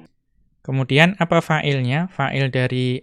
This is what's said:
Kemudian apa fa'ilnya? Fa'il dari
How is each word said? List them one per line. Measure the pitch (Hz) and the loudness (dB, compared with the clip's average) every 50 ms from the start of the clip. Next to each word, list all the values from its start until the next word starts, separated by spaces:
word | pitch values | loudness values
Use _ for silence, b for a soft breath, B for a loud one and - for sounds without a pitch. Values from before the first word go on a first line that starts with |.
| 82 - _ _ _ _ _ _ _ _ _ _ | -20 -20 _ _ _ _ _ _ _ _ _ _
Kemudian | _ - 131 135 131 - 131 143 165 175 196 - - | _ -4 -2 -2 0 2 4 4 4 4 4 0 0
apa | - 175 165 | 0 2 0
fa'ilnya? | - - 156 151 - 147 139 131 127 120 135 160 180 185 | 0 0 -2 -2 0 0 -2 0 0 -2 -2 -2 -2 -4
Fa'il | - - 139 - - 135 139 127 | -4 -4 -4 -2 -2 -2 -2 -2
dari | 123 131 127 123 127 127 127 123 127 131 | 0 -2 -2 -2 -2 -2 -2 -2 -2 -4